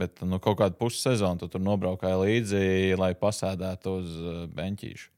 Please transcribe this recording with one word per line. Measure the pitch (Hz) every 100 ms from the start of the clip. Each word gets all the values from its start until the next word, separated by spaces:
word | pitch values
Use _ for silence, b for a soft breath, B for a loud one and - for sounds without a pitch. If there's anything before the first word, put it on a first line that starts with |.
bet, | 90 - 90
nu, | 92
kaut | 110 104
kādu | 101 85
pussezonu | 117 - - 123 98 87
tu | 90
tur | 95
nobraukāji | 95 101 92 92 92 92
līdzi, | 95 113 110 101 95 95 95 92
lai | 92 90
pasēdētu | 101 - 95 95 92 92 95 92
uz, | 90 82
ā, | 85 85 85 -
beņķīšu | 92 101 - - -